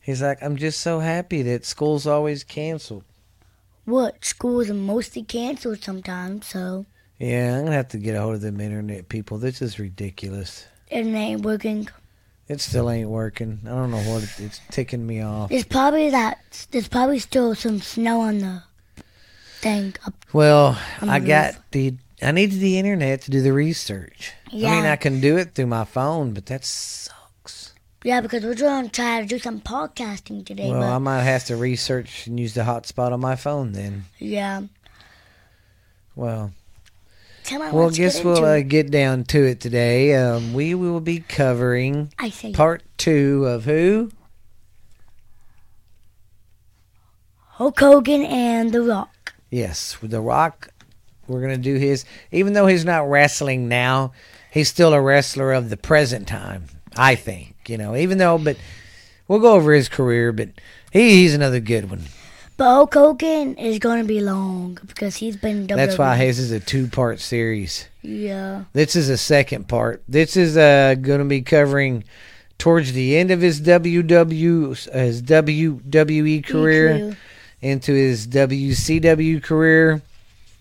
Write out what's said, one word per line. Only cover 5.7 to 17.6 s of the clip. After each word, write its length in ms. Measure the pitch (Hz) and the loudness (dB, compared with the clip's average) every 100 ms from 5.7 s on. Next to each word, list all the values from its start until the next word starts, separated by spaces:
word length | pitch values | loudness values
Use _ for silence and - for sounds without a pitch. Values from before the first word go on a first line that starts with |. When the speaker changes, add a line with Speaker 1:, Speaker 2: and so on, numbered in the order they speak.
| 214 | -12
Speaker 2:
sometimes, 640 | - 190 185 180 180 202 - | -12 -14 -12 -12 -10 -12 -12
so. 400 | 190 185 185 196 _ _ _ | -10 -8 -10 -12 _ _ _
Speaker 1:
Yeah, 380 | 123 123 123 127 | -6 -4 -2 -4
I'm 60 | |
gonna 120 | 156 151 | -2 -4
have 120 | 127 | -4
to 100 | 110 | -8
get 160 | 104 107 | -6 -4
a 40 | |
hold 140 | 107 | -4
of 60 | 110 | -6
them 200 | 107 101 | -8 -8
internet 480 | 104 104 107 101 87 | -8 -8 -10 -12 -12
people. 300 | 110 104 107 | -12 -10 -8
This 240 | 123 127 | -8 -8
is 160 | 123 101 | -10 -10
ridiculous. 880 | 101 92 101 92 101 98 90 - - _ _ | -12 -10 -12 -12 -14 -12 -14 -16 -20 _ _
Speaker 2:
It 160 | 233 226 | -8 -6
ain't 360 | 220 214 214 | -6 -6 -6
working. 460 | 214 214 220 214 214 - _ _ _ _ _ | -6 -6 -6 -8 -10 -16 _ _ _ _ _
Speaker 1:
It 120 | 147 | -10
still 300 | - 127 120 | -6 -4 -2
ain't 180 | 117 110 | -4 -6
working. 520 | 110 110 - 113 104 | -6 -8 -8 -10 -10
I 60 | 110 | -10
don't 200 | 123 127 | -6 -4
know 80 | 113 | -4
what 200 | 104 113 | -4 -6
it, 80 | 104 - | -8 -12
it's 220 | 104 - - | -16 -16 -12
ticking 360 | - 123 123 117 | -8 -8 -8 -8
me 140 | 113 | -8
off. 300 | 107 107 104 | -8 -8 -4
Speaker 2:
It's 140 | 262 220 | -4 -2
probably 440 | 262 277 302 302 | 0 2 2 0
that, 280 | 269 220 - _ - - | 0 -2 -6 _ -20 -8
there's 160 | 247 214 | -8 -4
probably 320 | 247 262 285 | -2 0 0
still 360 | - 262 240 | -2 -2 0
some 240 | 220 | -2